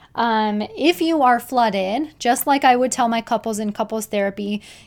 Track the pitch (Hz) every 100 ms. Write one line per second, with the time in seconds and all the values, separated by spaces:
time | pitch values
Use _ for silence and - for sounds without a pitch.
0 | _ - 233 220 214 208 214 440 294 349
1 | 330 320 254 240 - 254 226 196 190 233
2 | 302 - 240 262 - 277 277 247 262 -
3 | 233 233 220 226 226 208 214 208 214 220
4 | 214 208 196 196 202 208 - -